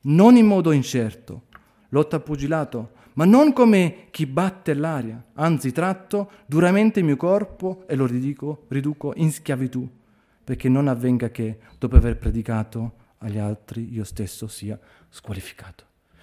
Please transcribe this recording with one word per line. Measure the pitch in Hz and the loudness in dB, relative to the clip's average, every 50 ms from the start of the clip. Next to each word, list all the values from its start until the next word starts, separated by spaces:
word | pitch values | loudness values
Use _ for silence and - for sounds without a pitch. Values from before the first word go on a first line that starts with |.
non | - 143 151 170 202 233 247 | -2 2 4 6 8 8 8
in | 240 220 | 8 8
modo | 208 202 190 165 160 | 6 4 2 2 2
incerto. | 151 139 127 - - 123 113 110 - - - - - - - _ - - _ _ _ _ _ _ | 2 2 0 -2 -2 -4 -4 -4 -6 -10 -16 -18 -18 -18 -18 _ -20 -20 _ _ _ _ _ _
Lotta | 131 143 151 151 - | -2 0 0 0 -4
a | 151 | -6
pugilato, | - - 151 135 139 143 160 160 147 - - 117 113 - - _ _ _ _ | -6 -8 -8 -6 -4 -4 -2 -4 -4 -6 -8 -10 -12 -12 -16 _ _ _ _
ma | 139 160 | 2 4
non | 185 220 262 302 302 | 6 6 6 6 4
come | 254 254 247 226 208 190 180 160 - - - _ | 4 4 6 6 6 6 4 2 -2 -6 -14 _
chi | - - 156 | -8 -6 -6
batte | 135 135 160 185 190 185 - - 170 | -4 -2 -2 -2 -2 -4 -4 -4 -4
l'aria, | 147 143 151 165 160 139 117 110 113 120 117 _ _ | -2 -2 -2 -4 -4 -6 -6 -8 -10 -14 -18 _ _
anzi | 139 151 165 165 135 - 131 | -4 0 0 0 0 -2 -4
tratto | 123 160 170 190 190 190 - - - 202 202 196 - - _ | -2 -2 -2 -2 -4 -6 -6 -6 -6 -6 -6 -6 -12 -20 _
duramente | - 143 160 175 175 190 202 214 220 214 208 | -2 0 2 4 4 4 4 4 2 2 2
il | 175 | 2
mio | 151 143 | 0 0
corpo | 131 - 175 190 208 208 - - - 180 185 185 185 - - | 0 0 0 0 0 -2 -6 -8 -8 -8 -8 -8 -10 -8 -6
e | 151 | -2
lo | 131 135 | -2 0
ridico-, | 123 120 123 131 143 143 - 143 147 151 - _ _ | -2 -2 -4 -4 -6 -6 -6 -8 -10 -10 -10 _ _
riduco | 135 139 135 147 151 - - 143 - | -6 -4 -4 -4 -6 -6 -8 -8 -4
in | 156 160 156 | 0 0 0
schiavitù, | 147 - - - 139 127 131 127 - 127 127 131 - _ _ _ _ _ _ _ _ _ _ | -2 -4 -6 -6 -4 -4 -4 -6 -6 -8 -10 -10 -14 _ _ _ _ _ _ _ _ _ _
perché | - 127 - - 131 | -10 -8 -4 0 2
non | 127 139 143 | 2 2 2
avvenga | 139 127 117 123 127 127 117 120 113 | 0 0 0 0 0 0 0 -2 -4
che, | - - 113 110 110 - _ _ - | -6 -6 -6 -6 -8 -10 _ _ -10
dopo | _ - 120 127 | _ -6 2 4
aver | 120 117 120 113 | 4 4 4 0
predicato | - - 117 113 117 110 - 113 110 110 110 - 113 113 113 - _ _ _ _ _ | -4 -4 -4 -4 -4 -4 -4 -4 -4 -4 -6 -8 -10 -10 -10 -12 _ _ _ _ _
agli | - 110 101 | -12 -8 -6
altri, | 107 104 104 107 - _ - - 117 113 - | -6 -6 -6 -6 -8 _ -14 -12 -12 -10 -8
io | 120 110 104 | -8 -10 -10
stesso | - - - 107 95 - - 110 | -8 -8 -10 -10 -10 -10 -12 -14
sia | 107 - - 104 104 110 - _ _ _ _ _ _ | -14 -14 -12 -12 -12 -12 -12 _ _ _ _ _ _
squalificato. | _ - - - 101 92 - - - - - 95 - - _ _ _ _ _ _ _ _ | _ -20 -14 -12 -12 -12 -12 -14 -18 -20 -20 -20 -20 -20 _ _ _ _ _ _ _ _